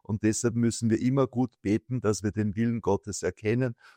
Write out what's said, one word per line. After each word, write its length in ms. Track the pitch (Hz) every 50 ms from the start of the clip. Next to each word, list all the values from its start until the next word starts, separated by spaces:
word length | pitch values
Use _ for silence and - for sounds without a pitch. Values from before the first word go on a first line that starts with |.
und 220 | _ - 92 98 107
deshalb 320 | 107 107 - - 117 113
müssen 340 | 120 117 117 - - 113 110
wir 100 | 113 -
immer 280 | 120 127 135 139 131
gut 340 | - - 120 131 - _ _
beten, 380 | - 95 107 - _ - 131 120
dass 240 | - 110 104 - 101
wir 80 | 104
den 240 | - 107 107 107 92
Willen 260 | 113 117 120 117 110
Gottes 400 | - 90 101 95 - 104 92 -
erkennen. 540 | - 90 - - 107 107 117 123 131 120 117 _ - - -